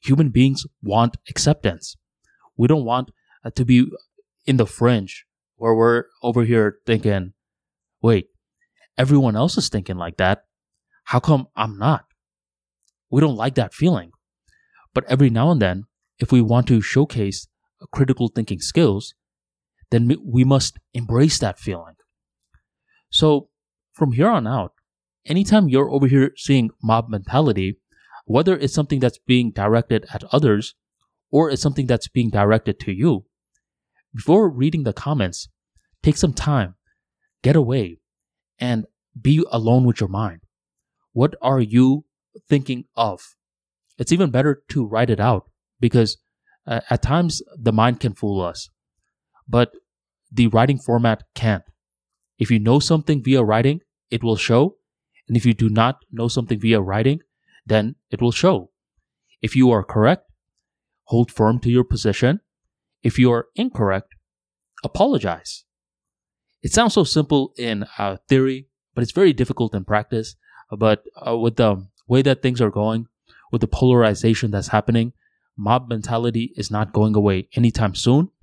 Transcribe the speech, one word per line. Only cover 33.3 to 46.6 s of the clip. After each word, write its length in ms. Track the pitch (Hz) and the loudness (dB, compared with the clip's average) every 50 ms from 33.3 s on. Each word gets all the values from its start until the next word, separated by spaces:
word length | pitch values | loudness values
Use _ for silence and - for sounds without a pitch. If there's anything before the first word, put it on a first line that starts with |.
| _ _ _ _ _ _ _ _ _ _ _ _ _ _ _ _ _ | _ _ _ _ _ _ _ _ _ _ _ _ _ _ _ _ _
before 360 | 117 - - 165 202 220 180 | -10 0 2 2 4 4 2
reading 340 | 143 123 131 156 160 165 143 | 0 0 -2 -2 -2 -2 -4
the 100 | 117 98 | -4 -6
comments, 560 | - - 139 151 143 101 90 85 - - - _ _ _ _ _ _ _ _ _ _ | -6 -6 -4 -2 -2 -2 -4 -4 -10 -18 -18 _ _ _ _ _ _ _ _ _ _
take 160 | - 151 151 - | -2 0 0 2
some 160 | - 165 131 | 0 -2 -2
time, 420 | - - 151 147 135 104 90 92 _ _ _ _ _ _ _ _ _ _ _ _ _ - | -2 -4 -2 0 0 -2 -4 -8 _ _ _ _ _ _ _ _ _ _ _ _ _ 0
get 120 | 127 147 | 2 2
away, 440 | 160 139 113 127 135 107 87 85 _ _ _ _ _ _ _ _ _ _ _ _ _ | 2 2 0 -2 -4 -4 -6 -10 _ _ _ _ _ _ _ _ _ _ _ _ _
and 280 | 120 123 120 113 107 _ _ _ _ _ _ - | -6 -4 -4 -4 -4 _ _ _ _ _ _ -4
be 240 | 110 127 147 156 165 - | 0 2 2 2 0 -2
alone 320 | - 117 107 113 120 127 127 | -4 -2 0 2 2 4 4
with 160 | 123 113 - | 2 0 0
your 100 | 110 92 | -4 -4
mind. 320 | 95 101 110 101 85 85 _ _ _ _ _ _ _ _ _ _ _ _ _ _ | -4 -4 -6 -6 -8 -12 _ _ _ _ _ _ _ _ _ _ _ _ _ _
What 240 | _ 117 127 156 - - | _ -2 -2 -2 -2 -2
are 180 | - 123 139 131 | -2 -2 0 0
you 460 | 120 104 107 123 127 131 135 147 - _ _ _ _ _ _ - _ _ | -2 2 4 4 4 4 2 0 -4 _ _ _ _ _ _ -20 _ _
thinking 360 | 143 143 131 - 131 123 131 _ _ | -2 -2 0 -4 -8 -10 -10 _ _
of? 400 | - 117 107 95 87 - - _ _ _ _ _ _ _ _ _ _ _ _ _ _ | -2 -2 -2 -2 -8 -16 -20 _ _ _ _ _ _ _ _ _ _ _ _ _ _
It's 140 | 123 - | -4 -2
even 200 | 160 175 190 151 | 0 0 0 0
better 320 | 117 123 135 151 139 - _ _ | 0 0 0 0 -2 -4 _ _
to 160 | - 147 123 | -6 -4 -4
write 240 | 104 107 110 123 120 | -2 -2 -2 0 0
it 100 | 113 - | 0 0
out 300 | 104 120 117 95 - _ _ _ _ _ _ _ | 2 0 0 0 -4 _ _ _ _ _ _ _
because, 380 | 120 117 - 123 113 107 - _ _ _ _ _ _ _ _ _ | -2 2 2 2 2 2 -2 _ _ _ _ _ _ _ _ _